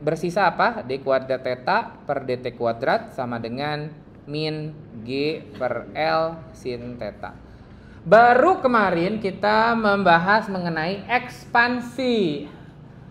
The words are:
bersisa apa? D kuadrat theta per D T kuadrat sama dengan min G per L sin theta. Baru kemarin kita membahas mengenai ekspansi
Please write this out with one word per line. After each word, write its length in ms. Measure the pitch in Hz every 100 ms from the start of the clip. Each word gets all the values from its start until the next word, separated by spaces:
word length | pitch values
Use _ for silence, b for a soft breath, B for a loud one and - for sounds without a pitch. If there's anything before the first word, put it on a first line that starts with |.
bersisa 480 | 147 165 175 175 185
apa? 320 | - 196 226
D 160 | 123 135
kuadrat 400 | 135 135 127 127
theta 560 | 131 123 - 202 226 -
per 240 | - 139 127
D 80 | 123
T 160 | 123 117
kuadrat 560 | 117 113 139 208 - -
sama 240 | 123 120
dengan 480 | 117 123 147 147 151 151 - - -
min 480 | 147 156 156 151 151 - 117 110
G 320 | 135 147 160 - -
per 320 | 123 120 - 156
L 400 | 156 160 160 165 -
sin 480 | - 131 120 120 120
theta. 320 | 107 - 95 - B B B B B B
Baru 560 | - 208 240 247 311 233
kemarin 560 | 254 233 196 170 175 214
kita 560 | 196 180 202 214 226 226
membahas 680 | 214 202 185 170 180 214 202
mengenai 520 | 190 175 160 160 196 -
ekspansi 1400 | 247 247 - - 240 240 247 240 - 254 233 180 143 - - - - - - -